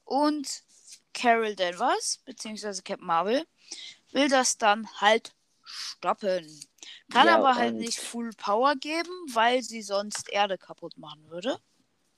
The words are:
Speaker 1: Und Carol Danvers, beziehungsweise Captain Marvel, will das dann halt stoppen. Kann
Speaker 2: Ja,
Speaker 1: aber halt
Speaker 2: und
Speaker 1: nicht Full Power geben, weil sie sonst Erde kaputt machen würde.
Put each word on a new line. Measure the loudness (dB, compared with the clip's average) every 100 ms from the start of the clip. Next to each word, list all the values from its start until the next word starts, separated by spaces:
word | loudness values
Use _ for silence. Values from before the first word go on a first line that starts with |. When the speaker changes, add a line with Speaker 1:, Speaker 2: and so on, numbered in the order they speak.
Speaker 1:
Und | -4 0 2 0 -6 -10 -16 _ -20 -20 _
Carol | 0 2 4 2 -2
Danvers, | -2 0 0 0 -2 -6 -10
beziehungsweise | -14 -12 -10 -8 -8
Captain | -8 -8 0
Marvel, | 0 2 0 -2 _ -18 -16 -16 -18 _
will | 0 4
das | 4 2 2
dann | 2 2 -2 0
halt | 4 4 0 _ _ _
stoppen. | -16 -12 -12 -6 -4 -2 -2 -2 -4 -16 -20 _ -20 -20 2
Kann | 6 8
Speaker 2:
Ja, | 6
Speaker 1:
aber | 4 4
halt | 0
Speaker 2:
und | -2
Speaker 1:
nicht | -6 -6
Full | -8 -8 -10 -8
Power | -2 2 2 0
geben, | -2 -4 -4 -10 -4
weil | 2 2 2
sie | -2 -10
sonst | -6 -4 -4 -8 -4
Erde | 0 0 -2
kaputt | -10 -16 -16 -16
machen | -18 -18 -16
würde. | -10 -8 -8 _ _ _ _ _